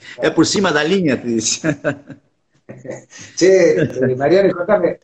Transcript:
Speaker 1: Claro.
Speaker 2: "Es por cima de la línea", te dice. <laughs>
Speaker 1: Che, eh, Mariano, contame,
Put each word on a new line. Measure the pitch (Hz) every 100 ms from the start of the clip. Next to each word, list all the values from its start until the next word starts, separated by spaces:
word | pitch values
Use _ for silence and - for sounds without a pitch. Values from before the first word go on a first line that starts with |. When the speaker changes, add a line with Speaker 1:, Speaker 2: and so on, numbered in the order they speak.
| - -
Speaker 1:
Claro. | 156
Speaker 2:
"Es | 160
por | 160
cima | 202 185
de | 147
la |
línea", | 156 196 160 117
te | 120
dice. | 113 110 - 160 147
<laughs> | 151 143 - 139 _ _ _ _ - 131 135 - - - - -
Speaker 1:
Che, | 180 190 165 165
eh, | 143 127 127 127
Mariano, | 147 190 190 175
contame, | 175 208 165 -